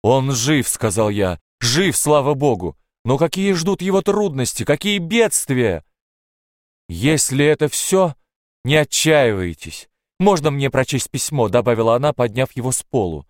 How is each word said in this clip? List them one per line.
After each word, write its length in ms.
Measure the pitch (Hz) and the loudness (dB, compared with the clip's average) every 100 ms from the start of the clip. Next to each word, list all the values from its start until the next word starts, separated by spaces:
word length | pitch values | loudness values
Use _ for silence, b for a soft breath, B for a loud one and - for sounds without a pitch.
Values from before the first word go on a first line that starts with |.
«Он 300 | 143 135 131 | 2 0 0
жив», — 360 | 131 123 151 117 | -2 0 0 0
сказал 420 | - 113 101 107 | -4 -4 0 -2
я. 300 | 104 95 85 _ _ | 0 -2 -4 _ _
«Жив, 360 | 120 135 190 127 | -2 0 0 0
слава 380 | - 151 135 | 2 2 2
богу! 420 | 147 143 107 87 - _ _ | 0 0 0 -4 -10 _ _
Но 120 | 113 135 | -2 0
какие 360 | 160 185 196 | 0 0 0
ждут 280 | 185 165 190 | 0 0 -2
его 220 | 185 190 | 0 0
трудности, 640 | 190 202 202 135 123 - | 0 0 0 -2 -4 -4
какие 340 | - 147 208 202 | -2 -2 0 -2
бедствия?» 880 | 170 226 220 - - 127 117 85 _ _ _ _ _ _ _ _ _ _ _ | 0 2 2 0 -2 0 0 -2 _ _ _ _ _ _ _ _ _ _ _
«Если 560 | 85 123 156 - 135 | -2 0 0 0 2
это 240 | 147 151 147 | 2 2 0
все, 460 | - - 190 185 143 _ _ _ _ | -2 0 2 2 -2 _ _ _ _
не 100 | 123 151 | 0 2
отчаивайтесь. 1120 | 147 - 156 151 123 101 90 80 - - - _ _ _ | 2 0 2 4 4 0 -4 -6 -14 -18 -20 _ _ _
Можно 320 | 190 185 151 | 2 2 0
мне 200 | 139 139 | 0 0
прочесть 400 | 135 131 135 - | 0 0 -2 -4
письмо?» — 380 | 131 - 147 110 | -6 -4 0 2
добавила 440 | 120 117 113 113 | 2 2 2 2
она, 180 | 120 147 | 2 0
подняв 380 | - 123 110 131 - | 0 -2 -2 -4 -4
его 160 | 123 | -4
с 100 | 127 | -4
полу. 420 | - 135 92 78 67 | -2 -2 -2 -6 -12